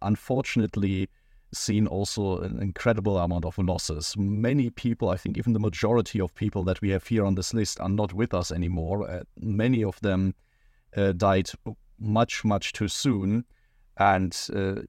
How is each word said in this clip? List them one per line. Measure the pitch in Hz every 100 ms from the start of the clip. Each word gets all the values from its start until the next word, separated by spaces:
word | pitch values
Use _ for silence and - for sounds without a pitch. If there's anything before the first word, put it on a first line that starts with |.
unfortunately | 98 107 - 131 - - 107 - 98 95 95 _ _ - _
seen | - - 104 107
also | 92 98 - 98 90
an | 90 58
incredible | 98 - 123 110 104 95
amount | 87 87
of | 82 -
losses. | 92 87 - 78 80 -
Many | 98 104 117 143 120
people, | - 127 113 107
I | 90
think | - -
even | -
the | 110
majority | 107 80 107 120 101 110
of | 90 -
people | 107 101
that | 90 92
we | 101
have | 95 -
here | 113 98
on | 95
this | 90
list | 113 104 -
are | 90
not | 101 104
with | 90 120
us | 92 87
anymore. | 80 87 90 82 101 -
Uh, | 90 - -
many | 107 104 117 127
of | 104 -
them, | 104 92 95 - _ _ _ _ _ -
uh, | 98
died | 90 98 95 92 - - 104 _ -
much, | 110 107 117 - 110
much | 101 -
too | - 104
soon. | - 143 110 95 110 123 _ _ _ _ -
And, | 101 95 95 - - 101
uh, | 95 98